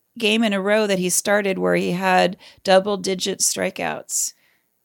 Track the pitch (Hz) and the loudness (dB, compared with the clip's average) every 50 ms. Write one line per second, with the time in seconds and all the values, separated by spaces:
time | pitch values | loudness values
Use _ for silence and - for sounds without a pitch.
0 | _ _ _ 233 226 208 214 226 233 214 202 196 185 202 208 220 214 202 196 180 | _ _ _ -4 0 0 2 2 2 0 0 0 0 0 2 2 2 2 0 0
1 | 185 180 - - - 214 202 208 202 196 185 180 180 180 175 175 190 190 175 180 | 0 0 -2 -2 0 0 0 0 0 0 -2 0 0 2 2 2 0 0 -2 -2
2 | 190 190 185 185 180 175 190 - - - - _ - 190 190 190 190 208 202 190 | 0 2 4 4 4 2 0 -6 -14 -20 -20 _ 0 4 4 4 4 2 -2 -4
3 | 180 185 190 185 - 202 185 - - - - 190 180 190 190 - 180 160 151 - | -2 -4 -4 -4 -4 -6 -4 -2 -2 -2 -2 -2 -4 -4 -4 -4 -6 -6 -6 -6
4 | - - - - - - - _ _ _ _ _ _ _ _ _ | -8 -8 -6 -6 -4 -6 -8 _ _ _ _ _ _ _ _ _